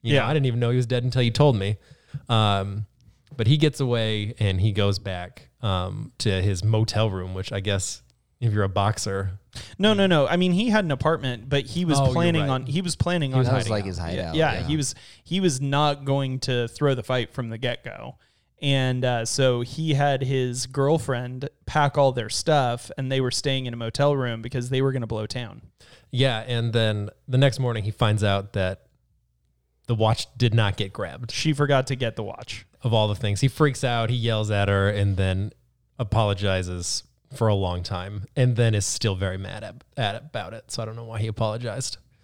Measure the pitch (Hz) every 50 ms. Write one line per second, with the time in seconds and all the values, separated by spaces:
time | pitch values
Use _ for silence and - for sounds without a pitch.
0 | - 117 143 135 113 98 151 156 139 131 117 120 120 117 123 127 123 113 127 123
1 | 120 127 120 131 123 120 110 - 147 147 123 101 95 98 104 - _ _ - _
2 | _ _ - 143 - - 120 110 110 104 101 98 98 101 101 107 107 - _ _
3 | _ - _ _ _ _ - - 113 104 147 156 151 151 - - 139 123 120 117
4 | 113 110 110 107 104 104 117 - 107 101 95 90 98 110 98 107 101 101 98 95
5 | - 101 92 90 87 92 - - - _ _ _ - 107 95 92 90 95 98 101
6 | 104 - _ _ - 113 95 95 92 101 98 87 87 107 110 110 110 - - 110
7 | 110 110 95 95 90 92 92 92 95 - - 101 95 104 101 98 95 - - -
8 | _ _ _ _ _ _ _ _ 120 113 104 107 101 95 92 104 98 104 104 -
9 | - 104 98 98 98 95 92 98 _ _ _ - - - - - 190 214 220 202
10 | 196 190 175 151 139 - 165 175 180 185 175 185 226 254 208 214 196 165 143 131
11 | - 156 165 160 139 131 123 113 110 135 139 143 139 131 - 165 180 170 151 139
12 | 139 131 127 - 170 175 170 165 151 139 131 131 - 127 143 175 190 175 - -
13 | - 170 175 175 151 135 131 131 127 120 107 104 98 110 107 104 98 98 90 85
14 | 85 82 87 - 92 82 80 156 160 147 113 - - - 151 156 139 - - -
15 | - - - - _ - 165 190 190 180 139 127 143 139 139 143 151 147 143 143
16 | 139 139 139 139 139 131 131 131 - - 127 123 120 117 - - 147 143 135 120
17 | 113 - 131 127 117 - - - 123 113 110 110 127 123 120 - _ 117 101 98
18 | 113 127 - _ _ _ _ _ _ _ _ _ - 143 139 135 131 127 127 127
19 | 127 127 123 117 113 113 - - 135 131 123 120 120 120 - - 160 160 147 135
20 | 143 143 139 135 139 127 135 131 127 127 120 123 123 131 127 139 139 139 156 160
21 | - - 131 120 123 123 127 127 120 139 _ _ _ - - 151 147 139 - 147
22 | 139 135 123 127 110 107 - - - - 156 147 131 123 120 123 - - - -
23 | 131 131 135 135 131 123 123 - - 143 135 135 131 123 120 117 117 113 - -
24 | 143 143 147 139 127 120 117 113 113 127 123 127 123 127 135 131 135 135 131 131
25 | 120 110 117 107 107 107 - 123 120 104 98 110 - - _ _ - - - -
26 | _ _ - 123 131 135 120 110 113 127 123 117 117 117 107 120 113 110 107 104
27 | 104 101 - _ _ - 127 127 139 135 113 - 131 123 120 110 98 107 104 -
28 | 120 107 107 104 104 104 98 98 98 101 - 104 95 92 98 - _ _ _ _
29 | _ _ _ _ _ _ _ _ _ _ _ _ _ _ _ _ _ - 120 104
30 | 110 110 110 - - - _ - 123 120 104 107 - 101 92 - 101 95 - -
31 | 104 85 69 - 123 113 - - - 156 151 139 147 139 139 131 127 - 139 123
32 | 131 117 110 - 110 98 - - - - - - - _ _ _ - 120 113 113
33 | 107 104 104 - - 104 101 - - 135 - - 156 147 127 - - 127 120 117
34 | 113 110 123 123 113 117 113 107 107 104 107 101 101 98 101 98 98 101 104 104
35 | 101 101 98 92 95 95 92 92 98 107 - _ _ _ _ _ _ _ _ -
36 | 120 98 - 110 110 104 101 92 101 98 95 92 90 90 90 90 87 - - -
37 | - _ _ _ _ _ - - 113 110 104 98 95 90 90 90 90 - 101 90
38 | 90 98 104 104 98 - _ - 127 127 120 107 120 113 107 104 95 - - -
39 | - 113 95 92 98 95 92 95 98 95 92 104 110 104 - - - _ _ -
40 | 120 101 101 117 - 156 - 117 95 85 110 113 - _ - - 113 110 113 117
41 | 117 113 113 110 107 110 104 - 117 110 107 113 123 120 101 123 131 - - -
42 | _ _ _ _